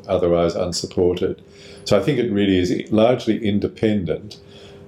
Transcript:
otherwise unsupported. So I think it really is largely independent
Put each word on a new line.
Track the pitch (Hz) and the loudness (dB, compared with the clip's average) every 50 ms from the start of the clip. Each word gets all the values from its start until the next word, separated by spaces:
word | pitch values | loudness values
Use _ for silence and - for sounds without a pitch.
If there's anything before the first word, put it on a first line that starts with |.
| - - | -6 -4
otherwise | 95 92 90 87 87 85 85 82 - | -2 0 2 2 2 2 2 0 0
unsupported. | 104 92 90 85 - - - - 98 90 87 90 - 95 92 - - - - - - - - - - - | -2 -4 -4 -4 -8 -8 -6 -2 0 0 2 2 0 -2 -4 -4 -8 -14 -20 -20 -20 -20 -20 -20 -14 -2
So | - - - | 0 2 2
I | |
think | - 156 147 120 | 2 0 0 0
it | 110 104 | -2 0
really | 101 101 101 98 95 90 | 0 0 2 2 2 2
is | 90 90 - - - - | 2 0 -2 -4 -4 0
largely | 113 107 110 120 127 127 - 117 104 - - | 2 4 4 4 2 2 0 -2 -2 -2 -2
independent | 101 101 101 - - - - - 110 107 104 87 80 78 80 101 107 - - - - - - - - - - - | -2 -2 0 -2 -4 -4 -2 0 0 0 0 -2 -4 -6 -6 -8 -14 -18 -20 -20 -20 -20 -20 -20 -20 -20 -20 -20